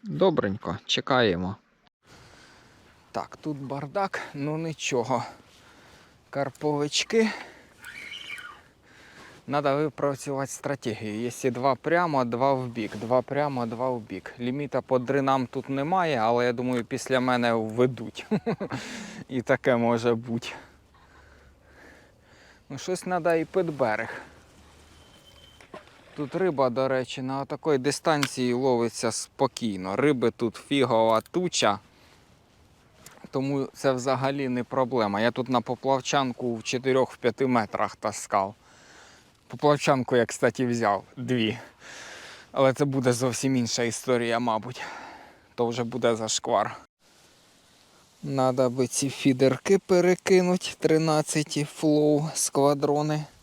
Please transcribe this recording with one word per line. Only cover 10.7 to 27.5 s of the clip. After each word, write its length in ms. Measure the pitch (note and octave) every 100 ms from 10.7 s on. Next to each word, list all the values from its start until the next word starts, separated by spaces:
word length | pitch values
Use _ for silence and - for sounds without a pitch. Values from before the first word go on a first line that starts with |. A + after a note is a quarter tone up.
| C#3 B2+ G#2 A2 G#2+
Якщо 300 | A#2+ - C3+
два 240 | A#2+ C3+ B2+
прямо, 500 | C#3+ E3+ F3 C#3+ A#2+
два 280 | A#2 C3+
в 140 | C3 B2+
бік. 280 | A#2 G#2+ G#2
Два 260 | A2+ B2+
прямо, 440 | A#2+ C#3 D3 C3 A#2
два 240 | A2+ B2+
в 100 | B2
бік. 340 | G#2+ F#2+ - -
Ліміта 420 | A#2+ C3+ C#3+ C3+
по 180 | - B2+
дринам 480 | B2 C#3 C3+ C3+ B2+
тут 220 | C3+ B2+
немає, 480 | C3+ C#3+ F#3+ E3+ C3
але 280 | A2 A#2+ B2
я 80 |
думаю, 320 | A#2+ B2 B2 A2
після 340 | B2+ - C3
мене 340 | B2+ B2 A#2+
введуть. 720 | A2+ A2 A2 B2+ A2+ G#2+ - - G#3+ - G3+ G3 B2+
<laughs> 520 | - - - - -
І 120 | C3
таке 340 | - C3 - A#2+
може 400 | A#2 A#2 A#2+ A2+
бути. 320 | A#2 A#2 - - - - _ _ - - - - - _ _ - - - - _ _ - - - _
Ну, 80 | C#3
щось 280 | - F3+ -
надо 280 | F3+ E3
і 120 | E3 D#3
під 320 | F#3+ E3+ C#3+
берег. 440 | B2 G#2+ A2+ - - - - - - - - - - - - - - - - - - - - -
Тут 200 | C#3+ E3+
риба, 340 | F#3+ C#3 C3
до 180 | B2 C3
речі, 340 | C3 B2 -
на 240 | C3 C3+
такій 320 | C#3